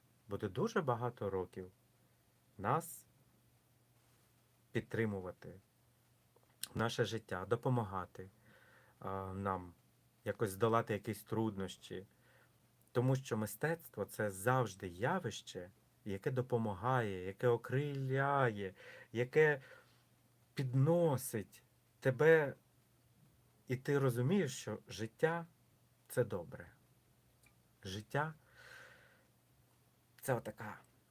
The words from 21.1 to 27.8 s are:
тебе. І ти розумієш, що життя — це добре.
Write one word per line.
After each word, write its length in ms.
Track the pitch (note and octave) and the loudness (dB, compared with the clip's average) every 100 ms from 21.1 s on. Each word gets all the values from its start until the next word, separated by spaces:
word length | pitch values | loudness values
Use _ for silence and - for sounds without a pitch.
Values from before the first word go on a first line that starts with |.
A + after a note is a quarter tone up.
| B2 - A2 F#2+ - _ _ _ _ | 2 -2 -6 -6 -14 _ _ _ _
тебе. 560 | C3+ B2+ D3+ D#3+ C#3+ - _ _ _ _ _ _ - _ _ _ - | 0 6 8 8 6 -4 _ _ _ _ _ _ -20 _ _ _ -6
І 100 | B2+ | -4
ти 220 | - C#3+ | 2 2
розумієш, 580 | C3+ A#2 B2+ G3+ C#3+ - | 4 2 2 2 0 -4
що 220 | - A2 - | -8 -8 -8
життя — 580 | F#2 A2 - D#3+ E3+ E3 _ _ _ _ _ - | -8 -8 0 2 2 -6 _ _ _ _ _ -6
це 160 | - | 0
добре. 480 | G#2 G2 D#2+ - E2 - _ _ _ _ _ _ - _ _ _ | 0 -2 -8 -12 -16 -20 _ _ _ _ _ _ -20 _ _ _